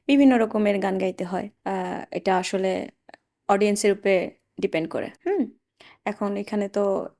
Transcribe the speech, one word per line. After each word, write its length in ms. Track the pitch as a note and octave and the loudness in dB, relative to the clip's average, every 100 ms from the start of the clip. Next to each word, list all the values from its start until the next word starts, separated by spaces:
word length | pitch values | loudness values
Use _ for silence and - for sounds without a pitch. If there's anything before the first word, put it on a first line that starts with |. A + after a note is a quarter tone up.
| - | 2
বিভিন্ন 320 | C#4+ C#4 A#3+ | 6 6 6
রকমের 400 | A3 A3 G#3 G3+ | 2 2 0 2
গান 200 | G3 F#3+ | 0 0
গাইতে 260 | F#3+ F#3 | -2 -4
হয়। 240 | F#3 F3+ G3+ - | -6 -6 -6 -10
আহ, 400 | G3 F#3+ F#3 - - | -6 -6 -6 -8 -8
এটা 260 | - G3 F#3 | -4 0 0
আসলে 520 | F#3 F#3+ F#3+ F#3 - - _ - _ _ - | 0 -2 -2 -2 -6 -14 _ -20 _ _ 0
অডিয়েন্সের 440 | G3+ G#3 G#3 G#3 | 2 2 2 2
উপরে 380 | G3+ G3+ F#3+ F3 - _ - | 2 2 2 0 -10 _ -6
ডিপেন্ড 280 | G3 E3 D#3+ | -4 -2 -4
করে। 220 | - - - F4 | -6 -8 -8 -4
হুম? 200 | G4 A3+ - _ _ - _ | -2 -2 -8 _ _ -20 _
এখন 320 | - G#3 G3+ G3+ | -10 -6 -4 -6
এখানে 320 | G3+ G#3 G3+ | -4 -4 -2
তো 400 | G3+ G3+ F#3+ - | -2 0 -2 -6